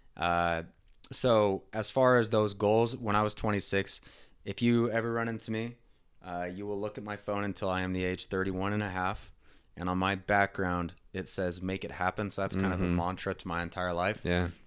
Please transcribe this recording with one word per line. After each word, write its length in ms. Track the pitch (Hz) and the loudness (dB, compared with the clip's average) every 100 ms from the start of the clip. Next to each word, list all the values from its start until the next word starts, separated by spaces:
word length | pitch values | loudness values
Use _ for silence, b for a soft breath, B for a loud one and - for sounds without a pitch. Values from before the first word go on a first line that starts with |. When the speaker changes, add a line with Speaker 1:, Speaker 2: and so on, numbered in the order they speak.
| b - | b -2
Speaker 1:
Uh, 480 | 85 85 85 82 82 _ _ - - | 0 2 2 0 -4 _ _ -20 -10
so 520 | - 127 110 104 95 - | 0 4 6 6 2 -4
as 160 | 110 107 | -6 -2
far 280 | 135 127 123 | 4 6 6
as 100 | 110 | 4
those 240 | 110 107 | 4 2
goals, 420 | 98 104 110 117 123 | 2 4 4 4 0
when 200 | 110 104 | 0 2
I 80 | |
was 100 | 107 | 2
twenty-six, 640 | - 110 101 - 98 98 - B B B B 101 | 0 -2 0 0 0 -2 -6 B B B B -10
if 160 | - | 0
you 300 | 120 120 117 | 4 4 2
ever 200 | 113 117 | 0 -2
run 160 | 117 117 | -2 -4
into 220 | 110 - | -4 -4
me, 240 | 110 117 120 _ _ _ _ | -4 -6 -10 _ _ _ _
uh, 240 | 92 87 90 | -8 -6 -6
you 160 | 92 101 | -6 -6
will 120 | 101 | -4
look 200 | 104 110 | -6 -8
at 40 | |
my 140 | 104 104 | -10 -8
phone 260 | - 101 | -4 -2
until 240 | 101 92 98 | -2 -2 -2
I 120 | 92 | 0
am 120 | 92 | 0
the 100 | 92 | 0
age 240 | 90 92 - | -2 -4 -4
thirty-one 460 | 95 95 92 98 | -2 -2 -2 -2
and 100 | 104 | -2
a 60 | 101 | -2
half. 420 | 92 92 107 - - b b b - | -2 -4 -4 -12 -20 b b b -6
And 140 | 90 | -2
on 80 | 92 | 0
my 160 | 95 | 0
background, 800 | 95 - 101 98 - 90 87 82 - _ | 0 2 4 2 0 -2 -2 -4 -8 _
it 140 | 95 90 | -10 -6
says, 360 | - 90 87 | -4 -4 -2
"Make 200 | 92 95 | -4 -6
it 60 | 85 | -6
happen." 380 | 92 92 - 101 | -4 -2 -2 -4
So 120 | 98 | -4
that's 140 | 98 95 | -2 0
kind 180 | 95 | 0
of 60 | 92 | 0
a 40 | |
Speaker 2:
Mm-hmm. 120 | 90 87 | 0 0
Speaker 1:
mantra 380 | 87 90 98 | -2 -4 -6
to 140 | 92 95 | -6 -6
my 160 | 85 | -4
entire 300 | 85 92 90 | -4 -4 -2
life. 260 | 85 95 107 | 0 -2 -2
Speaker 2:
Yeah. 260 | 87 87 87 - | 0 2 0 -4